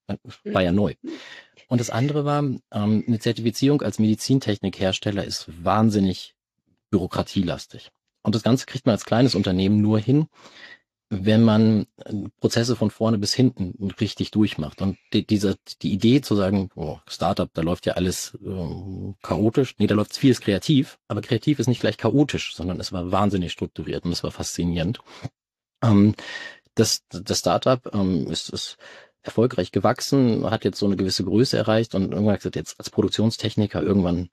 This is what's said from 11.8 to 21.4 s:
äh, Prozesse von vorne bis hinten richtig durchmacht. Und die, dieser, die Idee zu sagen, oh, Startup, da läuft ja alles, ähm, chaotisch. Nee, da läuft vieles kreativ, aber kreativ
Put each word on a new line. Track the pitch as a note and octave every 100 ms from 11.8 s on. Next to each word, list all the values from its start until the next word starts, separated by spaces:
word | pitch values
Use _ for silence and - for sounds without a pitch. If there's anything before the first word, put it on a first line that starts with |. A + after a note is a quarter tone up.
| - -
äh, | - G#2+ G2+ -
Prozesse | A2 - A#2+
von | A#2 G#2+
vorne | - A2 A2+
bis | G2+
hinten | - B2+ B2+ F#2 - G2 -
richtig | G#2 - F#2+
durchmacht. | G#2 G#2 - D2+ -
Und | G2 F#2 -
die, | G#2+
dieser, | - G#2+ G2 F#2+ - -
die | A2+
Idee | G2 A2+ C3+
zu | -
sagen, | G#2 F#2+ G2+ F#2
oh, | - D2+ D2 -
Startup, | - E2+ G2 -
da | -
läuft | E2 F2 -
ja |
alles, | - F2+ E2+ - -
ähm, | G2 F#2 D#2+ E2+ F#2+ F#2 G2 G2
chaotisch. | - F2+ G#2+ B2+ C3 -
Nee, | G#2
da |
läuft | G#2 G#2 -
vieles | C#3 A#2+
kreativ, | - G2 - C#3+ - - -
aber | G2+
kreativ | - A2+